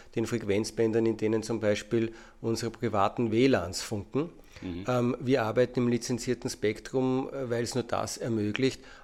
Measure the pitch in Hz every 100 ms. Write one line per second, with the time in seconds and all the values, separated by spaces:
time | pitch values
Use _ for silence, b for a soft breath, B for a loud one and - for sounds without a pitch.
0 | B 117 110 117 101 98 107 - 113 113
1 | 113 110 107 110 107 113 104 104 - 117
2 | 113 B B B 113 113 117 - 117 104
3 | 110 - 117 110 135 113 87 92 - 104
4 | 92 131 170 - B B 92 87 104 123
5 | 120 - 123 131 110 113 123 127 120 120
6 | - 120 - 120 127 - 104 110 - 135
7 | 131 131 135 139 127 117 117 127 113 98
8 | 107 - - 110 104 107 131 - B B